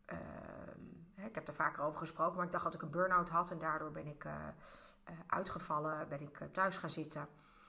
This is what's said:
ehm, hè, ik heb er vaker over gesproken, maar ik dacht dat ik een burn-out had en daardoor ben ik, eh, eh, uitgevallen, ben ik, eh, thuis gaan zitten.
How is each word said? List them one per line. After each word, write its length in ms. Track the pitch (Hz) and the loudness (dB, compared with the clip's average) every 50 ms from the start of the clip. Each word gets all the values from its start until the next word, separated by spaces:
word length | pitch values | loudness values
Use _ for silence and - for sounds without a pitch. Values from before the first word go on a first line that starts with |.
| - | -10
ehm, 720 | - - 165 - - - - - - - - - - - - - - - 165 165 - - | -8 -6 -6 -6 -6 -8 -8 -10 -10 -10 -10 -10 -10 -12 -12 -12 -14 -14 -16 -16 -16 -12
hè, 120 | 185 202 | -10 -10
ik 100 | 226 - | -6 -6
heb 120 | 156 - | -4 -4
er 80 | 147 147 | -2 2
vaker 280 | - 156 151 - - 143 | 4 4 4 4 2 2
over 160 | 156 151 - | 0 0 0
gesproken, 360 | 165 - - - 165 170 175 | -4 -4 2 4 4 4 4
maar 100 | 180 175 | 2 2
ik 60 | 175 | 2
dacht 120 | 175 165 - | 2 2 2
dat 100 | 165 - | 2 0
ik 80 | - | -2
een 100 | 170 147 | -2 0
burn-out 380 | 151 175 185 190 185 175 175 175 | 4 4 6 8 6 6 6 6
had 220 | 165 170 180 180 | 4 4 4 4
en 80 | 180 156 | 0 -2
daardoor 320 | 160 160 151 156 156 151 | 0 0 2 0 0 -2
ben 160 | 151 156 147 | -4 -6 -6
ik, 180 | 147 147 - - | -6 -8 -6 -6
eh, 220 | 151 151 151 151 147 - - - - - - - - - - - | -6 -6 -4 -6 -8 -8 -10 -14 -18 -18 -18 -20 -20 -20 -18 -14
eh, 160 | - 165 160 - | -12 -12 -12 -2
uitgevallen, 840 | - - 180 196 - - 165 - - 151 151 151 156 156 151 - - | 0 0 0 2 0 -4 -4 -2 0 2 2 2 2 0 -2 -2 -4
ben 120 | 143 147 | -4 -6
ik, 180 | 147 147 - - | -6 -8 -8 -10
eh, 80 | 156 | -10
thuis 300 | - - 185 190 190 175 | -2 2 4 4 4 2
gaan 120 | - - 151 | 0 -4 -4
zitten. 400 | - 160 151 156 - 147 147 - - - - - - - - | -2 -4 -4 -4 -6 -6 -8 -8 -10 -18 -20 -20 -20 -20 -20